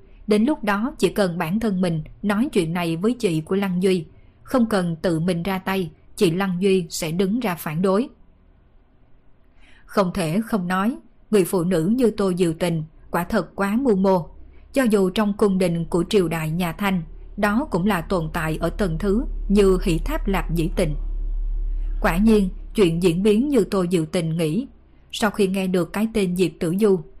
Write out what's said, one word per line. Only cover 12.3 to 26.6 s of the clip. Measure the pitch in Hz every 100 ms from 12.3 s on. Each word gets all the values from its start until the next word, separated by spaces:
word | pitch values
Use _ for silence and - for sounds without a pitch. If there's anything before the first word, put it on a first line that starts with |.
Diệu | 175 175
Tình | 160 175 165 156 - -
quả | 175
thật | 175 226 156 -
quá | 196 220
mưu | 277 196
mô. | 196 185 156 - - - -
Cho | -
dù | 254 208 185
trong | 185 208
cung | 202 208 185
đình | 185 170 165
của | 180 175
triều | 214 170
đại | 165 160
nhà | 165 175
Thanh, | 160 202 190 160 - - -
đó | 208 214 302
cũng | 180 196
là | 185
tồn | 160 190 160
tại | 170 160 156
ở | 165
tầng | - 196 160
thứ | 208 208 285 - -
như | 202 196 185
Hỷ | 190 165
Tháp | - 311 -
Lạp | 190 - 165
Dĩ | 160 -
Tình. | 170 139 - - - - - - - - - -
Quả | 208 170
nhiên, | 220 214 185 - - -
chuyện | 185 165
diễn | 180 165
biến | 214 208 294
như | 269
Tô | 185 202 175
Diệu | 180 156
Tình | 185 165 160
nghĩ. | 160 170 277 - - - -
Sau | - 208
khi | - 190
nghe | 190 185
được | 180 170
cái | 196 220
tên | 220 190 180
Diệp | 175
Tử | -